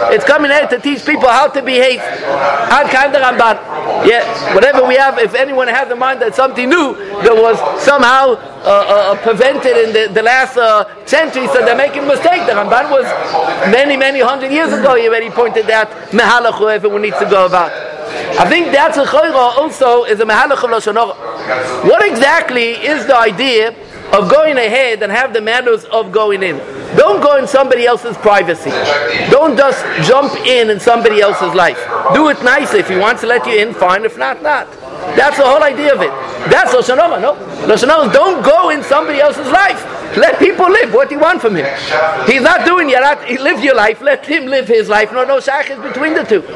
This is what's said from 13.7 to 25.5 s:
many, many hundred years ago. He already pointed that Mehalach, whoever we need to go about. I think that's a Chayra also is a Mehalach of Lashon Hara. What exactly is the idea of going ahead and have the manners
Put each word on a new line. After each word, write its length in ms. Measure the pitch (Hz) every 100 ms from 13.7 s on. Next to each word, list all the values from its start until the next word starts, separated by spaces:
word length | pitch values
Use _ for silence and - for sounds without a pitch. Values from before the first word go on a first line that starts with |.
many, 260 | 233 285 269
many 240 | 269 277
hundred 320 | 240 269 269
years 200 | 294 320
ago. 220 | - 269 247
He 120 | 226
already 220 | 226 226
pointed 360 | 226 233 226 208
that 240 | 220 214 - -
Mehalach, 440 | 208 214 240 233
whoever 340 | 196 214 208 208
we 120 | 208
need 140 | 208 -
to 80 | -
go 160 | 196 185
about. 260 | 180 170 - - - - - - -
I 100 | -
think 240 | 349 330
that's 240 | 277 311 294
a 80 |
Chayra 300 | 262 277 330
also 680 | 262 247 240 302 - 254 240
is 160 | 233 208
a 40 |
Mehalach 380 | 220 214 294 269
of 80 | 240
Lashon 240 | 226 214
Hara. 200 | 208 214 - - - - - - - -
What 200 | 330 415
exactly 680 | 233 269 320 311 247 233
is 340 | 226 233 302 226
the 100 | 247
idea 580 | 226 196 262 220 226 226 - - -
of 180 | 202 180
going 260 | 285 311 262
ahead 460 | 220 254 254 214
and 100 | 202
have 200 | 220 262
the 80 | 220
manners 440 | 214